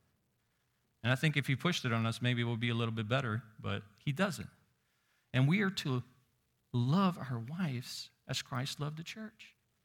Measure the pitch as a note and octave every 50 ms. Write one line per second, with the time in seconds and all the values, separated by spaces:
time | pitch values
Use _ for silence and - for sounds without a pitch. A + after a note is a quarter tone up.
0 | _ _ _ _ _ _ _ _ _ _ _ _ _ _ _ _ _ _ _ _
1 | - A2+ C3 C3 - D#3 C#3+ D3 C3+ - C3+ B2 - F3 F3 - - B2 A2+ A#2
2 | A2+ A2+ A2+ - B2 B2 B2 A#2+ A#2+ A#2 A#2 A2 A#2 A#2+ A#2 A#2 A#2 A#2 A2+ A2+
3 | A2 G#2 B2 C3+ C3+ A#2 G#2+ A#2 - - - - - G#2 G2 G2+ - - - _
4 | _ D3 C3+ D#3 F#3+ G#3 C#3+ A#2+ - - - _ _ _ _ _ _ _ _ _
5 | _ _ _ _ _ _ - B2+ C3 C#3+ F3 G#3 G#3 G3 G3 - - D#3 B2+ B2
6 | - - - _ _ _ _ _ _ _ _ _ _ _ - B2 A#2+ B2+ D3 G3
7 | G3 F#3 F3 - C#3 B2+ B2+ A#2 A2+ A#2+ D#3 F3+ F#3+ D3+ B2+ A#2+ B2 - - -
8 | - - _ _ _ - C#3+ - - - C#3 B2 C3 C3+ - - C#3+ D3 D#3 D#3+
9 | E3 - - A3 A3 A3 - - - - - _ _ _ _ _